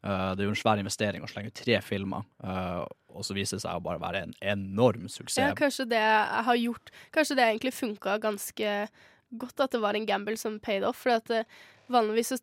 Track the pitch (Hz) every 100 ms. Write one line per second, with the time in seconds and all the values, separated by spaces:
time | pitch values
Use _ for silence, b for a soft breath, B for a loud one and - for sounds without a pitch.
0 | 98 98 95 95 101 107 113 104 95 -
1 | 104 98 76 - 104 - - 107 - 101
2 | 98 - - _ 95 92 90 87 - -
3 | _ - - 98 98 92 - 87 85 85
4 | 85 92 85 - 98 101 95 98 123 110
5 | 170 - - - 277 - 294 - 254 226
6 | 214 214 208 220 226 240 233 233 - B
7 | B - 302 269 233 220 254 - - 208
8 | 196 208 214 208 - - 214 208 208 b
9 | b b _ 226 247 - 262 240 208 214
10 | 214 196 202 220 220 214 - 196 196 254
11 | 262 233 - 226 226 B B B _ 247
12 | 214 220 233 262